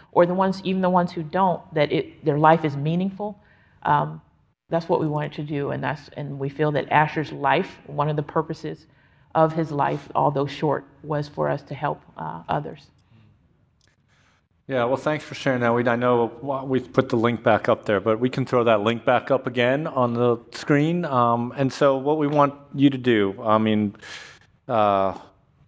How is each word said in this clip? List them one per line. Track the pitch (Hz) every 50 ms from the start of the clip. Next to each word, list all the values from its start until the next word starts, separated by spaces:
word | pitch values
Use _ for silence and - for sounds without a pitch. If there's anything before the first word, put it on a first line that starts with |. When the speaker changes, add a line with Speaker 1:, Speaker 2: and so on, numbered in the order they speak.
| - _
Speaker 1:
or | - 170 175
the | 175 180
ones, | 185 190 190 185 190 -
even | 185 190 190
the | 185 180
ones | 185 175 175 170
who | - 175 156
don't, | 151 180 185 196 185 165 - - - 156
that | 156 147 -
it, | 156 160 - - - - -
their | 156 143
life | 147 156 156 165 170 -
is | 151 135
meaningful. | 139 139 156 165 175 190 196 190 - 208 214 208 _ _ _ _ _ _ _ _ _ -
Um, | - 147 147 156 156 160 156 _ _ _ _ _ _ _ _ _ -
that's | 165 165 165 -
what | 175 -
we | 156
wanted | 151 151 151 151 151 -
to | - 147
do, | 143 143 143 143 139
and | 135 135 139
that's, | 131 139 - - - -
and | - 143 143 143 135
we | 139 139
feel | 135 - 151 151 147
that | 135 - -
Asher's | 147 147 156 151 - 165 143 -
life, | - 139 143 135 135 170 190 - - - -
one | - 147 143 143 151
of | 151
the | 147 143
purposes | - - 165 156 160 156 - - 151 160 - _ _ _ _ _ _ _ _ _ _ -
of | 160 160 156 156
his | 165 160 143
life, | 147 143 139 143 147 147 - - -
although | - 147 147 143 135 143
short, | 139 - - 165 147 135 135 - - _ _ -
was | 147 151 147 151
for | - - 151 151 143
us | 143 143 -
to | - 143
help, | 131 147 147 151 - _ - -
uh, | - 160 156 - 165 - -
others. | - 151 151 - 160 151 - _ _ _ _ _ 113 - _ _ _ _ _ _ _ _ _ _ _ _ _ _ _ _ _ _ _ _ _ _ _ _ _ _ _ _ _
Speaker 2:
Yeah, | - 135 123 117
well, | 123 135
thanks | 131 - 151 151 147 -
for | - -
sharing | - - 139 127 120
that. | 120 117 117
We, | 120 120
I | 123 120
know, | 120 123 123 123 120 117 110 - -
well, | 139 139 135 135 135
we've | 139 131 123 127 - -
put | 139 131 135
the | 127
link | 117 110 120 120 -
back | - 120 107 98 -
up | 123 110 - -
there, | - 107 95
but | 101 113 110 110
we | 123 127
can | - 139 127
throw | - 135 123 113
that | 117 110 101
link | 101 113 117 113 -
back | 143 123 113 - -
up | 135 135 -
again | 135 117 123 120 123 135 147 160
on | 160 - 135 123 120 117
the | 117 123 123 117 117 - -
screen. | - - - - 147 143 151 160 175 180 170
Um, | 147 135 123 120 117 117 120 120 123 -
and | 143 135 131 -
so | - 147 135 135
what | 135 131 143 156 156
we | 147
want | 143 151 147 143 135 - - - - -
you | 139 139 139
to | 131
do, | 127 120 123 117 104 101 98 98 120
I | 123 110 107
mean, | 110 110 110 107 107 104 101 - - - - - - - - - - _ _ _ _ _
uh, | - 123 110 104 101 101 98 95 95 87 - - - _ _ _ _ _ _ _